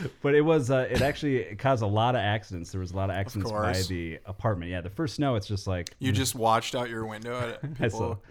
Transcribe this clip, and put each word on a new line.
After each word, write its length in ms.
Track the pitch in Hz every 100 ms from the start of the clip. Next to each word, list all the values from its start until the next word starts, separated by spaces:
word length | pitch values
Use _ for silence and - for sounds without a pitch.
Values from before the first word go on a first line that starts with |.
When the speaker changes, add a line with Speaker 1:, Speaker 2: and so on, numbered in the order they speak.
| 147 -
Speaker 1:
but 140 | 143
it 80 | 147
was, 280 | 156 160 120
uh, 160 | 131 117
it 100 | 123
actually, 360 | 135 - 147 127
it 220 | 82 104
caused 240 | 135 120
a 40 | 104
lot 280 | 107 120
of 40 | 123
accidents. 520 | 101 107 - 90 82
There 80 | 95
was 80 | 90
a 40 | 92
lot 80 | 98
of 80 | 92
Speaker 2:
Of 40 |
Speaker 1:
accidents 300 | 98 104 110
by 220 | 107 104
Speaker 2:
course. 140 | 92 92
Speaker 1:
the 320 | 87 82 78 -
apartment. 440 | 98 139 87 85
Yeah, 120 | 90
the 80 | 80
first 240 | - 156
snow, 200 | - 143
it's 120 | 110 -
just 200 | 98 98
like 300 | 90 85 -
Speaker 2:
You 140 | 131
just 220 | 104 127
watched 400 | 117 113 113 -
out 160 | 127 120
your 160 | 117 110
window 280 | 107 120 123
at 200 | 117 110
Speaker 1:
<laughs> 40 |
I 20 | 143
Speaker 2:
people 200 | 135 123
Speaker 1:
saw. 260 | 110 101 95 -